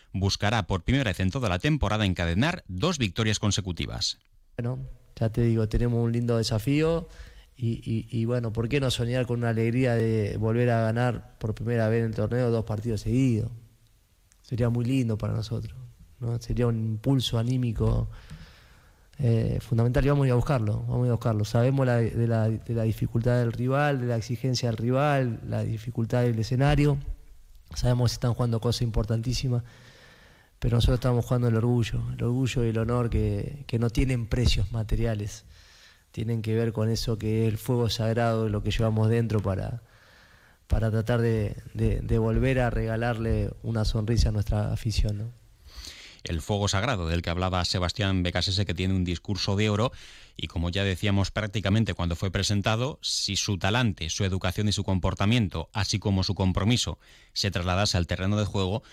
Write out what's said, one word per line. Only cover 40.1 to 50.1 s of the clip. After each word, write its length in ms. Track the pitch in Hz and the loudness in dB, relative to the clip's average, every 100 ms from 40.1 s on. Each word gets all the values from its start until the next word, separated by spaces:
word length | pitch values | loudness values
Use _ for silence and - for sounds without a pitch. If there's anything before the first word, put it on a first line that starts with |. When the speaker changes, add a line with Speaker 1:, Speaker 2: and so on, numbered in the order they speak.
| - - - _ _ - | -20 -20 -20 _ _ -2
Speaker 2:
para 240 | 107 110 | 0 2
tratar 300 | 110 107 120 | 0 0 2
de, 360 | 117 110 101 - - | 2 2 -2 -6 -10
de, 260 | 110 110 107 | 0 0 0
de 180 | 107 113 | 0 2
volver 400 | 113 113 127 127 | 2 2 2 2
a 120 | 120 | 2
regalarle 800 | 113 110 113 120 110 113 110 101 - | 0 -2 0 -2 -2 0 0 -2 -4
una 220 | 117 113 | -4 0
sonrisa 460 | 107 113 107 113 123 | 0 0 0 2 2
a 20 | |
nuestra 400 | 104 - 104 104 | 2 0 0 0
afición, 460 | 110 113 104 107 101 | -2 -2 0 0 -2
¿no? 140 | 113 - - - - - - - - - | -8 -12 -20 -20 -20 -18 -18 -18 -20 -14
Speaker 1:
El 180 | - 85 | -4 -4
fuego 240 | - 104 101 | 0 0 2
sagrado 400 | 98 110 107 82 | 0 0 0 0
del 160 | 85 | 0
que 80 | 85 | 0
hablaba 340 | 85 92 90 | -2 0 0
Sebastián 600 | 87 95 87 - 98 95 | 0 0 -2 0 0 2
Becasese, 420 | 87 87 85 95 98 | 0 0 0 -2 -2
que 80 | |
tiene 200 | 85 92 | -2 0
un 100 | 95 | 0
discurso 500 | 87 85 - 101 - | 0 -2 -4 -4 -2
de 160 | 98 107 | 0 2
oro, 220 | 104 123 - - | 2 0 -4 -20